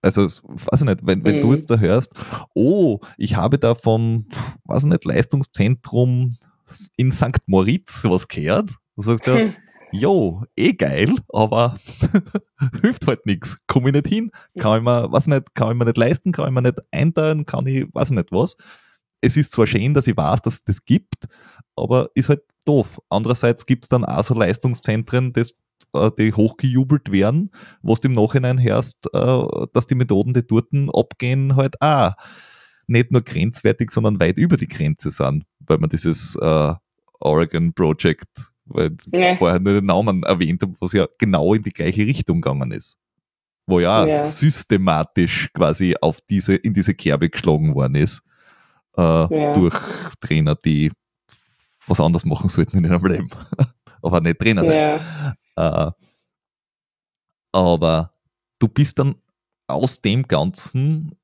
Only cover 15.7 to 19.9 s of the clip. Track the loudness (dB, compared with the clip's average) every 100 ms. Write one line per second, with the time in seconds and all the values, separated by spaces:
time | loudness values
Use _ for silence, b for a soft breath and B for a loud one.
15.7 | 0 0 2 2 0 -2 -2 -2 0 0
16.7 | -2 -8 -2 0 0 0 -2 -4 -4 -2
17.7 | -2 -4 -4 -2 -2 -2 -2 -2 -4 b
18.7 | b b b _ _ 0 0 -2 0 0
19.7 | 2 2